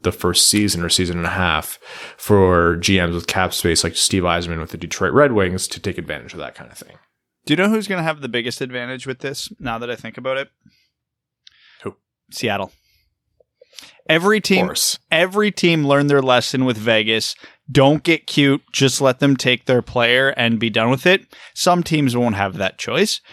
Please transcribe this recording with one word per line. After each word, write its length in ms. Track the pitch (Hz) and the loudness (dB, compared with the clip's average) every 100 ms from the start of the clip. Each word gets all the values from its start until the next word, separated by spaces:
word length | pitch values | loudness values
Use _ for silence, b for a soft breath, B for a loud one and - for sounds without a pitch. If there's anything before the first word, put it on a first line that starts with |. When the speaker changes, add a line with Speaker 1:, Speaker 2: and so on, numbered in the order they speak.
Speaker 1:
the 100 | - | -6
first 340 | - 90 87 - | -2 -2 2 2
season 380 | 104 104 87 | 2 0 -2
or 40 | 85 | -2
season 280 | - 87 87 | 0 -2 -2
and 100 | 85 | -4
a 40 | |
half 460 | 92 90 78 - - B B B B | -2 0 0 -4 -16 B B B B
for 600 | - 104 92 87 85 85 | 2 4 6 4 2 0
G 240 | 90 95 | 0 0
Ms 160 | 85 85 | 0 -4
with 100 | 82 | -4
cap 260 | 95 90 | -2 -2
space, 300 | - 87 82 | 0 0 0
like 140 | 90 - | -2 -2
Steve 260 | - 98 | 0 0
Yzerman 380 | 87 85 87 82 | 0 -2 -2 -8
with 100 | 78 | -10
the 80 | 82 | -12
Detroit 340 | 82 - 92 | -12 -4 0
Red 200 | 110 143 | 4 4
Wings, 340 | 110 92 92 - | 2 0 -2 -8
to 140 | - | -8
take 180 | 101 87 | -8 -8
advantage 360 | 78 73 60 | -10 -12 -12
of 40 | 85 | -14
that 160 | 67 | -14
kind 160 | - 65 | -16 -20
of 80 | - | -20
thing. 200 | - - _ _ _ _ - | -20 -20 _ _ _ _ -4
Speaker 2:
Do 60 | |
you 40 | 156 | 0
know 120 | 202 | 2
who's 200 | 220 196 | 0 -2
gonna 160 | 185 | -4
have 160 | 160 151 | -4 -6
the 80 | 131 | -6
biggest 320 | 120 120 - | -6 -6 -8
advantage 480 | 131 123 123 131 135 | -8 -8 -8 -10 -10
with 100 | 127 | -10
this, 340 | 139 139 - - | -10 -10 -14 -10
now 180 | 135 113 | -8 -8
that 120 | 120 | -8
I 60 | 117 | -10
think 200 | 113 - | -12 -10
about 220 | 131 131 | -6 -6
it? 120 | 131 _ _ _ _ _ _ _ _ _ - b b b | -6 _ _ _ _ _ _ _ _ _ -20 b b b
Speaker 1:
Who? 140 | - - _ _ _ | -16 -16 _ _ _
Speaker 2:
Seattle. 380 | - 117 101 95 _ _ _ _ _ _ _ _ _ B B B B - | -6 -4 -4 -6 _ _ _ _ _ _ _ _ _ B B B B -2
Every 320 | 160 190 214 | 2 2 0
team, 220 | - 185 | 2 0
Speaker 1:
Of 60 | 180 | 0
course. 300 | 143 - - _ | -2 -4 -4 _
Speaker 2:
every 400 | 160 185 202 208 | 0 2 2 0
team 340 | - 175 160 | 2 2 2
learned 260 | 143 143 143 | 2 2 4
their 120 | 143 | 2
lesson 420 | 131 123 - 131 | 4 2 2 -2
with 120 | 127 107 | -2 0
Vegas. 580 | 113 110 107 110 - - B B - | 0 2 2 0 -2 -10 B B -2
Don't 320 | 135 135 151 | 4 4 4
get 220 | - 160 - | 2 0 0
cute. 340 | - 139 139 - | 2 4 2 -2
Just 280 | - 135 - | 0 2 4
let 200 | 135 123 | 0 4
them 160 | 139 131 | 2 2
take 300 | 127 123 - | 2 0 2
their 160 | 123 | 0
player 460 | 110 123 117 123 135 143 | 0 0 2 2 2 0
and 220 | 117 113 | 0 0
be 120 | 113 | 0
done 200 | 110 113 | 0 0
with 160 | 131 180 | 2 2
it. 200 | 190 - B B | 2 -2 B B
Some 280 | - 180 175 | -2 2 2
teams 340 | 170 156 139 120 | 0 0 0 0
won't 180 | 120 | 0
have 220 | 101 98 92 | 0 -2 -2
that 220 | 92 - | -6 -6
choice. 420 | - 131 214 - B | -4 -2 0 -2 B